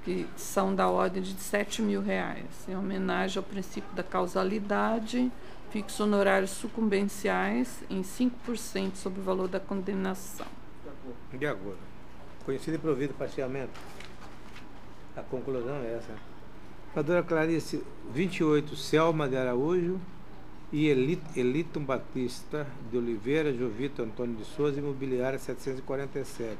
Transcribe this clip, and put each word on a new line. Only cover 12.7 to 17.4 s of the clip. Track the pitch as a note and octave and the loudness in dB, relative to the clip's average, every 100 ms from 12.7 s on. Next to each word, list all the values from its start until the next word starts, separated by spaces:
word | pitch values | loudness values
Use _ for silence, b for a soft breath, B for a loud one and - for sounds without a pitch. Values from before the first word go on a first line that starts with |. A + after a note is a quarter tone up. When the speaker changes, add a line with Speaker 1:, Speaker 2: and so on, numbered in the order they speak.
Speaker 2:
e | D#3+ | 0
provido | D#3+ C3+ C#3+ | 2 2 0
parcialmente. | C3+ C3 - B2+ C#3 B2+ - - - - - - - - - - - - - - - | -2 -4 -2 -2 -2 -4 -6 -8 -8 -8 -8 -8 -8 -8 -8 -8 -8 -8 -8 -8 -8
A | |
conclusão | A2+ C3 C#3 C3 A#2+ C#3+ | -4 -4 -2 -2 -2 -2
é | A#2 A#2 | -2 -4
essa. | - G#2+ - - - - - - - | -4 -8 -8 -8 -8 -8 -8 -8 -4
Doutora | D#3 D3 F3 | 0 4 4
Clarice, | E3+ E3 | 4 4